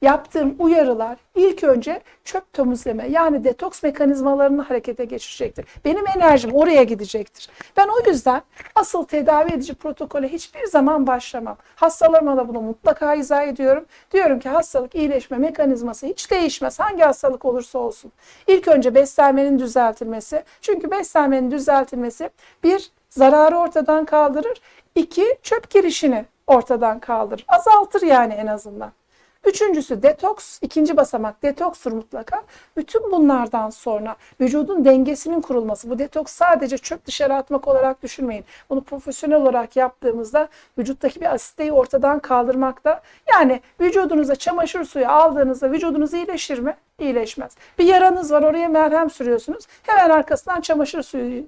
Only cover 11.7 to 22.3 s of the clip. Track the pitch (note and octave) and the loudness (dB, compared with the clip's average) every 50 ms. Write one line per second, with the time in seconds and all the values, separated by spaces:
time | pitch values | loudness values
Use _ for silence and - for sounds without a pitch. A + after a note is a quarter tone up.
11.7 | _ - D#4+ E4 - - E4+ E4 D#4+ D#4+ D#4 C#4+ C4+ C4 B3 A#3 A#3 A#3 A3 A3 | _ 0 0 0 2 2 4 4 6 4 4 2 0 -2 -2 -4 -6 -8 -8 -8
12.7 | A3+ - - - D4 - D4+ D4 D4+ D4+ C4+ C4 D4 C#4+ D4 C#4+ C4+ C#4 C4+ C4 | -10 -2 0 0 0 0 0 -2 -2 -2 -2 -2 -2 -2 -2 -4 -4 -2 0 0
13.7 | C4+ D4+ D#4 - _ _ _ _ - F#4+ F#4 D#4 C4+ A#3+ - C4 C#4 E4+ D#4 - | 0 0 -2 -8 _ _ _ _ 0 0 2 2 0 0 -2 -2 -2 -2 -2 -2
14.7 | - C4+ B3+ B3+ - E4 D4+ D4 C#4+ B3+ A#3 - C4+ A#3+ C#4 D#4+ D4+ D#4+ D4 C4+ | -2 -4 -4 -4 -4 -4 -2 -2 -2 -2 -4 -4 -4 -2 -2 -2 -2 0 0 0
15.7 | C4 A#3 A#3 A#3 A3 - C4+ C#4+ G4 - - - G#4 F#4 E4+ D4 - - C4+ - | 0 0 -4 -8 -10 -8 -10 -10 -10 -10 -6 -4 -2 0 0 -2 -4 -6 -8 -8
16.7 | - - F4+ G#4 G4+ E4+ D#4+ C#4+ C4 - - C4+ C4 B3 - C4 A#3+ B3+ A#3+ - | -4 -4 -4 -4 2 2 4 4 4 2 -2 -2 -2 -2 -4 -4 -4 -4 -6 -8
17.7 | - B3+ A#3+ A#3 G#3 - - A#3 - _ _ _ _ _ _ - F#4+ F#4 F#4 F4 | -8 -8 -8 -8 -8 -12 -18 -20 -20 _ _ _ _ _ _ 2 2 4 4 4
18.7 | D#4 C4+ A#3 B3+ A3+ C4+ C#4 C4+ - - C#4+ C#4 C4+ C4+ C#4 C#4+ C#4 B3+ B3+ A#3 | 4 4 4 4 4 4 2 4 4 4 4 4 4 2 2 2 2 0 0 0
19.7 | A#3 C4 A#3+ A3+ A3 - A#3+ A3+ A3+ A3 G#3 - D4+ D#4 - _ _ _ - - | 0 0 0 0 -2 -4 -8 -10 -10 -10 -10 -8 -8 -8 -8 _ _ _ -4 -4
20.7 | G4+ E4+ - D4 F#4 G4+ F4+ - - D#4+ D4 C4+ C4+ C4 B3+ B3 C#4 C#4+ C#4 D4+ | -4 -2 -4 -4 -6 -6 -6 0 0 2 2 2 2 0 0 -2 -4 -2 0 2
21.7 | C#4 C4+ C4 - C4+ B3 A#3+ A#3+ A#3 - D#4+ - | 2 2 0 -2 -4 -8 -8 -8 -8 -10 -12 -12